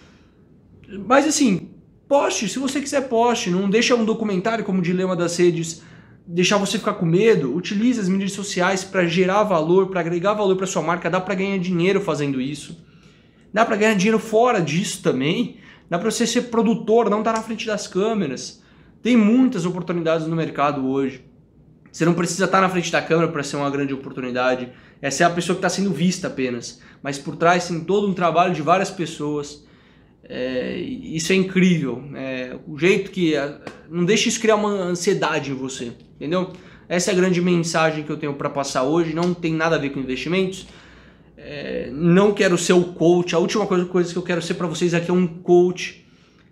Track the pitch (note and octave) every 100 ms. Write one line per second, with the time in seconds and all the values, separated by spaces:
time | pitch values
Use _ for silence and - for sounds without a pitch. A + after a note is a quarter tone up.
0 | - _ _ _ _ _ _ - - G3
1 | G#3 C4+ D#4 D4 C4 E3+ - - - _
2 | - C#4+ F4 - G#3 B3+ C4+ D4 - C#4+
3 | C4 A3+ A#3+ A3+ F#3 F3+ G3 A3 A#3 A#3+
4 | A3 A3+ G#3+ F#3 A3+ A3+ G3+ F#3 E3+ F3+
5 | F#3 F3 E3+ E3+ F3 E3 D#3+ - - -
6 | - - - E3+ F3+ G#3 G3 A3 G#3+ G3
7 | E3+ E3+ A3+ F#3 C3 D#3+ - G#3 A#3+ A3+
8 | F#3 G3 G3 G3+ F#3+ F#3 F3 F#3+ - F#3+
9 | F3 E3+ F3+ G3+ G3+ E3+ D#3 F#3 F#3+ F#3+
10 | E3 F3 G3+ G#3+ G3+ F#3+ F#3 F3+ D#3 F3
11 | E3+ F#3 F#3 F#3+ G3 G3 F3 F3 F3+ G3
12 | G3 D3 C#3+ C3 C3+ D3 - - - -
13 | - - _ _ _ G3+ A#3 G#3 A3 G#3
14 | G#3 A3 A3 G#3+ B3 A3 D3 D#3+ G#3 -
15 | - B2+ C#3+ G#3+ G#3+ - - - - F3
16 | A3 G#3+ A3+ B3 A#3+ A3+ A3 A3+ G#3 A3+
17 | G#3+ G#3 A3+ A3 A3 A3 A3 G#3 - F3+
18 | A3 G#3+ D3+ B2 - - _ - - _
19 | A3+ A#3+ G#3 B3 B3+ F#3+ F3 F3 E3 F3
20 | D#3+ E3 D#3 E3 D3 C#3 C#3+ C#3+ C3 C3+
21 | C3 - - - _ _ - _ _ -
22 | E3 E3+ E3+ - F#3 F#3+ F#3 F3+ E3 D3+
23 | - D#3+ D#3+ D3 C#3 D3 C#3+ C#3 C#3 C3+
24 | C3+ C3 B2+ B2 B2+ B2+ B2 - - -
25 | C#3 - F3 E3 - F3+ F3+ F#3 G3 C#3+
26 | F3+ F3 C#3 C#3 B2+ A#2 - - - -
27 | C#3 C#3+ - C#3+ E3+ F3+ F3+ E3 D#3+ G3+
28 | G3+ F3+ E3+ D#3+ F#3 D#3 D3 F#3 F#3+ -
29 | D#3 - D3 D3 C#3+ - - - _ _
30 | _ _ - C3 B2+ B2+ B2+ B2 - B2+
31 | - D#3 - F#3+ F#3 F#3 F#3 E3 C3 A#2
32 | C#3+ C3+ C3 B2+ B2+ C3 - D3 F3 G3+
33 | G3 F#3 E3 C#3+ C#3+ D3 - - - E3+
34 | E3+ C#3 A#3+ - A3 G#3 G#3 G3+ F3+ E3+
35 | G#3 F3 D3+ D#3 C#3 B2+ C3 - A#2+ -
36 | - - C#3 F3+ F#3 - - - - F3
37 | F3+ F3+ F#3 F3 F3+ E3+ E3 E3 D#3+ D3+
38 | D3+ D3 D3 C#3 C#3+ C#3+ C#3 C#3 C3 E3
39 | E3 D#3+ F3 E3 E3 D#3+ E3 D#3 C#3 C#3
40 | B2+ B2+ D3+ F#3+ F#3+ - - - - -
41 | - - _ - - C#3+ C3+ B2 B2 C3+
42 | E3+ F3+ G#3 G3+ F#3+ F3 - F3+ F3 -
43 | D#3+ F3 F3 E3 G3 A3 G3+ F3+ F3+ F3+
44 | E3+ F3+ F3+ E3+ E3 F3+ F3+ D#3+ F3 E3+
45 | E3+ F3+ F3 - - F3 F3+ F3 - -
46 | _ _ _ _ _